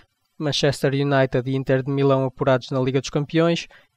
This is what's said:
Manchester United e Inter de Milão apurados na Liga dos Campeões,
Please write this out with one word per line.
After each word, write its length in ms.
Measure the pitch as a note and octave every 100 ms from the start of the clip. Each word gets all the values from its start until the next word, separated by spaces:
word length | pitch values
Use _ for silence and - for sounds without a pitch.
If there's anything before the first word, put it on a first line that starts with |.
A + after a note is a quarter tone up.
| _ _ _ -
Manchester 560 | D3+ - D3 - C#3+
United 580 | C#3 C#3+ C#3 C3+ C3 B2
e 60 | C3+
Inter 260 | C3 C3
de 80 | C3
Milão 320 | C#3 C#3 C3+ C3
apurados 440 | - C3+ B2+ -
na 80 | C3+
Liga 220 | B2+ C3+
dos 80 | -
Campeões, 580 | D3+ C#3 D#3+ E3+ E3+ - - _